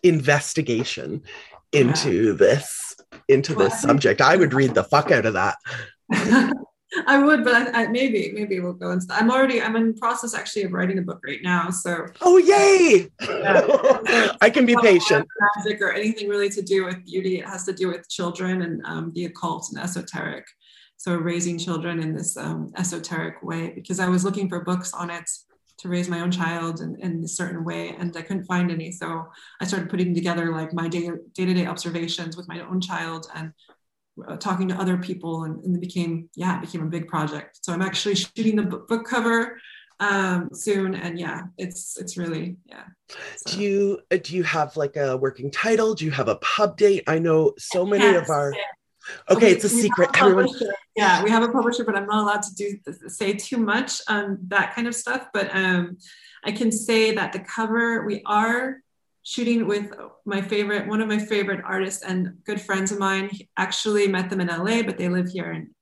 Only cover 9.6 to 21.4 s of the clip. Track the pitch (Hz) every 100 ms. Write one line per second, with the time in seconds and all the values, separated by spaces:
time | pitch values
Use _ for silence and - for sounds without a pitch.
9.6 | 220 226 226 220 233 233 233 226 - -
10.6 | 196 180 185 190 180 170 - 139 185 180
11.6 | 170 180 175 170 165 - 359 370 320 403
12.6 | 403 381 339 202 170 _ - - 196 190
13.6 | - 285 277 254 220 233 220 - 214 240
14.6 | 247 240 233 180 - 147 - - 208 208
15.6 | 208 208 196 180 214 220 202 202 202 208
16.6 | 185 190 185 180 - 180 185 180 170 190
17.6 | - 185 185 175 - - 175 175 185 185
18.6 | 170 160 - 160 165 165 175 - 170 165
19.6 | - - 180 180 - - - - - _
20.6 | _ _ _ _ - 175 165 170